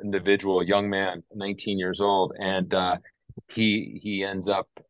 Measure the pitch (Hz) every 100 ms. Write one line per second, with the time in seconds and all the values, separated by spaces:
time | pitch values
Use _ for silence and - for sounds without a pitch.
0 | 104 98 95 101 98 92 87 101 101 98
1 | 95 87 - 107 98 98 110 98 92 95
2 | 101 98 90 - 95 95 87 95 92 90
3 | - _ - - - - 110 104 - -
4 | 107 98 98 95 95 98 - -